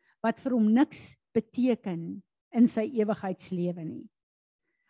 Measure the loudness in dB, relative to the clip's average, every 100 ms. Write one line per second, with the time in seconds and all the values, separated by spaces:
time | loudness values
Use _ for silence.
0 | _ _ -4 -4 -2 2 4 4 2 0
1 | -16 -18 _ -4 -4 -2 0 0 -4 -8
2 | -8 -12 -16 _ _ 4 4 4 -2 0
3 | 0 -2 -4 -8 -8 -4 -4 -4 -10 -12
4 | -16 _ _ _ _ _ _ _